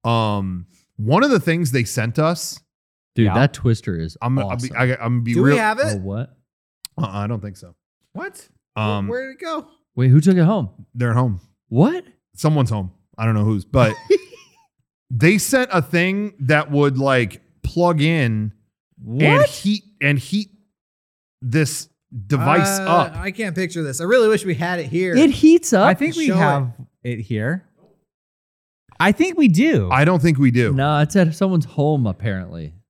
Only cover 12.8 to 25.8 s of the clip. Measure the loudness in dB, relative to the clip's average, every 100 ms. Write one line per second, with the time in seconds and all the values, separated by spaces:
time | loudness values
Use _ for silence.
12.8 | -6 _ _ -6 -2 0 0 -2 -2 2
13.8 | 2 0 -2 -2 -2 -20 _ _ _ _
14.8 | _ _ _ 2 4 4 2 0 2 -2
15.8 | 0 0 0 -2 -6 -6 0 0 0 0
16.8 | 2 0 0 0 -2 -8 _ _ -6 0
17.8 | 0 2 0 0 0 -2 -6 -10 _ _
18.8 | _ _ -10 0 2 4 2 0 -4 -4
19.8 | _ _ -2 -2 -2 -6 -6 _ _ _
20.8 | _ _ _ _ _ _ -4 0 -2 -4
21.8 | -14 _ _ -18 -4 0 2 2 2 -2
22.8 | 0 0 0 -6 -10 -8 -8 -4 -6 -6
23.8 | -8 -6 0 4 4 2 -2 -4 -4 -6
24.8 | -4 -4 0 4 4 6 6 6 4 4